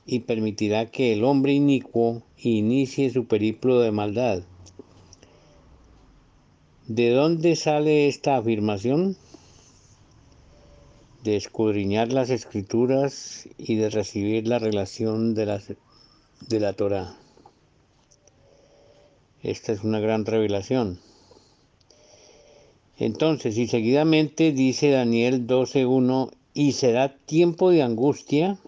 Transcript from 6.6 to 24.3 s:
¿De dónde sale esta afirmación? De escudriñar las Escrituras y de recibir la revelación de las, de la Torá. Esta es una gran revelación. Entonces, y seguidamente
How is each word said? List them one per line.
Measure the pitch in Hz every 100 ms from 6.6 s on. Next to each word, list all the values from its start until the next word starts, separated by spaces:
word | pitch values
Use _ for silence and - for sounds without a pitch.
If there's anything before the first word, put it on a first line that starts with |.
| _ _ -
¿De | 113 120
dónde | 127 156 170 170 156
sale | 156 151 151 151 143
esta | - 147 135
afirmación? | 110 107 104 101 113 147 196 185 - - - - _ _ _ _ _ - _ - - - - - - - _ -
De | 107
escudriñar | 104 - - 110 104 98 107 117
las | 131 123
Escrituras | 123 - 107 101 117 123 135 139 - - - - -
y | -
de | 110 107
recibir | 107 98 107 101 110 110
la | 120
revelación | 110 101 98 - 110 110 113
de | 110 104
las, | 101 - - _ _ _ _ _ - -
de | 110
la | 104
Torá. | 95 101 98 90 - _ _ - _ _ _ _ _ _ _ _ _ _ _ _ _ _ _ _ _ _ _
Esta | - 107 -
es | 104
una | 107 107
gran | 107 110
revelación. | 104 110 104 101 98 127 107 90 - _ _ - _ _ _ _ _ _ _ - - - - - _ _ _ -
Entonces, | 117 110 156 147 120 107
y | 117
seguidamente | 120 113 139 160 156 151